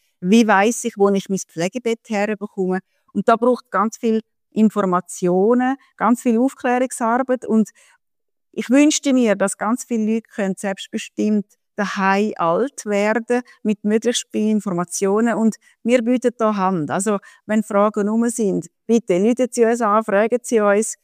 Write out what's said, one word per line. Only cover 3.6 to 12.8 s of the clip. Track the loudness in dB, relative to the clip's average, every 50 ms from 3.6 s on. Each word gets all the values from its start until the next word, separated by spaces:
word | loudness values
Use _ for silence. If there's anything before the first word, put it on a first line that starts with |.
| -2 _
ganz | -2 -2 -2 -2 -4 -4
viel | -2 0 0 -2 -2 _ _ _ _ _ -2 2 2 2 2 2 0 0
Informationen, | 0 0 -2 -4 -10 -4 -2 0 2 2 2 2 2 2 2 -2 -2 -4 _ _ _ -2
ganz | 2 2 2 2
viel | 2 0 2 2
Aufklärungsarbeit. | 2 0 -2 -2 -4 -2 0 0 0 -2 -4 -4 -4 -2 -2 -2 -2 -2 -4 -4 -2
Und | 0 2 2 0 0 _ _ _ _ _ _ _ _ _ _ _ _ _ _ _ _
ich | -10 -8 -4 2
wünschte | 4 4 4 4 2 0 0 0 2
mir, | 2 2 2 2
dass | 0 0 -4 -2 -4
ganz | -4 -4 -4 -4 -4
viele | -4 -4 -2 -2 0 -2
Leute | -4 -4 _ -8
können | -6 -4 -4 -4 -4
selbstbestimmt | -6 -8 -8 -8 -10 -10 -10 -10 -10 -10 _ -4 -2 0 0 0 -2 _ _ _ _ _ _
daheim | -6 -6 -6 -4 -2 0 0 2 0 0 -2 -2 -4
alt | -2 -2 0 0 -2 -4 _ -10